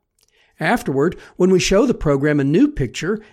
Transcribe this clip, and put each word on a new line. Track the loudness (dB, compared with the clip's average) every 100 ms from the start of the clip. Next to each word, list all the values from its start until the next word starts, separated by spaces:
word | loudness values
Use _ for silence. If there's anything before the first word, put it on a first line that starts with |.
| _ _ _ _ _ -6
Afterward, | -2 -2 -2 -2 -2 -4 -10 -2
when | 2
we | 2
show | 2 2 2
the |
program | 0 -2 0 0 0
a |
new | 2 2 2
picture, | 0 -8 -6 -8 -8 -10